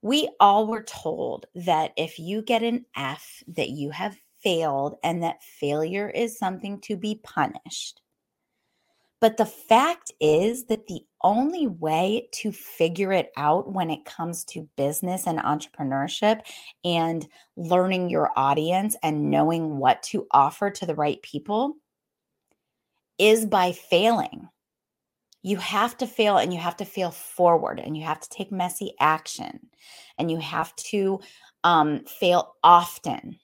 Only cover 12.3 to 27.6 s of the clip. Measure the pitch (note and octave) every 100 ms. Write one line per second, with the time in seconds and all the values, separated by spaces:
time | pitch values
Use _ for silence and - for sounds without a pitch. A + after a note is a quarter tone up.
12.3 | - A3 G3+ - - E3+ F3 G3 F#3+ -
13.3 | - D3 E3 - E3 E3 D3+ - - E3+
14.3 | E3+ - - D3+ - C#3 D#3 F#3 F#3 -
15.3 | E3 - D3+ - - C#3 C3+ C#3+ - G#3
16.3 | A3 - - - - - E3+ E3 E3 D3
17.3 | _ _ - E3+ F3+ F#3 F#3 F3+ - D3+
18.3 | - C3+ D3 D#3 F#3 G#3 - E3 D3+ D3
19.3 | D3 D3+ E3 D#3+ D3 C3 - - G#3 -
20.3 | - C#3 - G3+ G3+ F3 D#3+ - - -
21.3 | D3 - G#3 C#4 D#4 _ _ _ _ _
22.3 | _ _ _ _ _ _ _ _ _ G#3
23.3 | A3 A3 G3+ F3+ F3 - E3+ G#3+ A3+ -
24.3 | - - _ _ _ _ _ _ _ _
25.3 | _ F#3 G3 - F#3 A#3 - B3 - G#3+
26.3 | G3 C3+ F3+ F3 - G3 - F3+ - -
27.3 | - F3 E3+